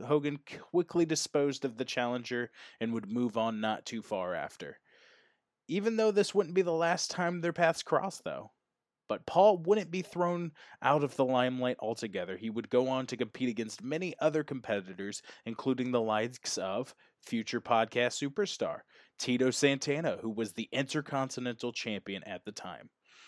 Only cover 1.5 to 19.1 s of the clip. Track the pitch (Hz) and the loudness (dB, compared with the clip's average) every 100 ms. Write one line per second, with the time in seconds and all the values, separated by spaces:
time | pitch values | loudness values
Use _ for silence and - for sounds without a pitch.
1.5 | 135 139 110 127 - 123 123 120 123 120 | 0 -4 -4 -4 0 0 -2 -4 -4 -4
2.5 | - - - 117 113 101 117 123 110 113 | -8 -20 -6 -4 -4 -4 0 0 0 0
3.5 | 110 110 107 - 113 - 101 90 85 73 | 0 -2 -2 -4 -10 -4 -4 -2 -2 -4
4.5 | - 73 - _ _ - _ _ _ _ | -8 -14 -14 _ _ -20 _ _ _ _
5.5 | _ - 175 208 226 220 202 196 196 175 | _ -4 -2 0 4 4 4 4 2 2
6.5 | 180 175 165 170 170 - - 175 175 170 | 2 2 2 2 2 0 -2 -2 0 -2
7.5 | 165 165 165 - 156 190 - - 67 - | 4 4 2 2 2 0 -4 -8 -8 -10
8.5 | _ _ _ _ _ - 107 - 170 202 | _ _ _ _ _ -6 -6 0 6 8
9.5 | 185 165 214 170 180 175 175 175 175 170 | 6 4 2 2 -4 -4 0 0 0 -4
10.5 | - - - 123 147 143 - 127 127 127 | -10 -20 -2 4 4 4 2 4 4 2
11.5 | 127 123 - 110 113 113 95 90 92 110 | 2 -2 -2 -4 -4 -4 -4 -6 -6 -6
12.5 | 110 107 123 131 131 127 117 113 - 123 | -6 2 2 4 0 -2 -4 -4 -2 -2
13.5 | 113 113 - 120 151 180 - 156 156 147 | 0 -4 -6 -6 -4 -4 0 2 2 0
14.5 | 135 113 101 92 92 101 104 - - - | -6 -2 -2 -2 -8 -8 -8 -14 -14 -10
15.5 | 113 135 127 127 123 110 107 117 123 - | -4 0 0 2 2 2 2 0 -4 -6
16.5 | - 95 101 135 - _ _ - 117 107 | -4 -2 -2 -4 -10 _ _ -6 -4 -2
17.5 | 120 - 113 113 120 120 - 143 139 202 | -4 2 4 4 2 0 0 -4 -2 -2
18.5 | - 95 76 - - _ | -2 -4 -4 -12 -20 _